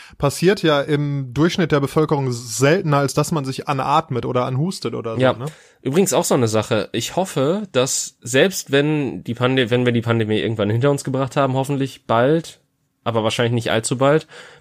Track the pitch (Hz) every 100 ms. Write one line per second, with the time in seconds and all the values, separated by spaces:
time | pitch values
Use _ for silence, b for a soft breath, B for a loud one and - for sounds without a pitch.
0 | B B 143 - 170 208 160 143 139 147
1 | 147 143 131 120 170 - 165 143 139 160
2 | 156 147 131 120 123 107 135 180 170 143
3 | 139 - 147 156 135 131 - 135 135 151
4 | - 123 127 123 127 131 170 - 120 120
5 | 113 113 127 113 143 B B B 131 143
6 | 196 131 175 156 117 110 107 110 - 113
7 | - - 185 147 135 196 214 127 131 -
8 | - _ 120 131 185 185 - 139 147 151
9 | 131 90 - 120 127 131 117 123 123 120
10 | 117 117 107 107 80 110 101 113 143 143
11 | - 131 131 151 135 131 135 139 135 -
12 | - 113 127 165 160 - _ _ _ _
13 | - 113 110 - 117 120 110 107 - 123
14 | 139 156 - B B B